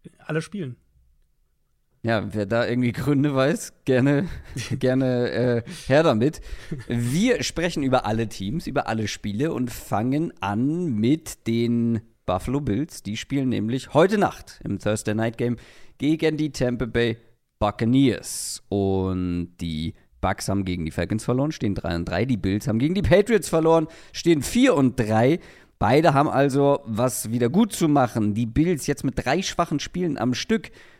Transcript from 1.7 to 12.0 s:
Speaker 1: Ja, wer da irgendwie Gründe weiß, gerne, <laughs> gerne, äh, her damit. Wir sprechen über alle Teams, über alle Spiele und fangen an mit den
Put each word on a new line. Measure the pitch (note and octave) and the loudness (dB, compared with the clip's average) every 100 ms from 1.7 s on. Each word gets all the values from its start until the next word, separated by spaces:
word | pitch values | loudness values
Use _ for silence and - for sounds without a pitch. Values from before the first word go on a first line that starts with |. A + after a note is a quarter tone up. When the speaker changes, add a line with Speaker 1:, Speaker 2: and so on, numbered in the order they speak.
| _ _ _ | _ _ _
Speaker 1:
Ja, | A#2 A2 G2 | -2 -2 -2
wer | G#2 G2 | -4 -2
da | A#2 G#2+ | 0 0
irgendwie | A#2+ A#2+ | 0 0
Gründe | - C#3 C#3+ D3 | 0 0 2 2
weiß, | C3+ C3+ A3 - - | 2 2 0 -4 -8
gerne, | - B2+ C#3 C#3+ F3 - - - | 0 4 4 4 0 -6 -12 -10
<laughs> | - C3+ | -6 -2
gerne, | B2+ C3 C3 B2 A#2+ | 0 2 0 0 0
äh, | D#2+ B2 A#2 A2+ F#3 - | 0 0 0 -4 -8 2
her | C#3 | 4
damit. | E3 A2 C#3 - - - - C#3 - | 4 4 2 -2 -10 -14 -10 -10 -6
Wir | A#2+ A#2+ D#3 B3 F3 | -4 -2 0 2 0
sprechen | - - E3+ E3 | -2 -4 -2 -2
über | C3+ B2+ G#2 | 0 2 2
alle | A2+ A2 | -2 -2
Teams, | - F#2+ E3 - | -6 -6 -6 -4
über | C#3 - | -4 -2
alle | A2 G#2 | -2 -4
Spiele | - G#2 G#2 D#3 | -6 -6 -4 -2
und | B2+ B2 | -2 -6
fangen | - - G2+ B2 C#3+ E3 - | -8 -4 -2 0 0 -2 -6
an | G2 G#2 C3+ E3+ F3 G#2+ | -4 -2 0 -2 -2 0
mit | A2+ D#3+ - - - | 2 0 -2 -10 -2
den | A#2 A#2 A#2+ A#2 A2+ | 0 2 0 0 -2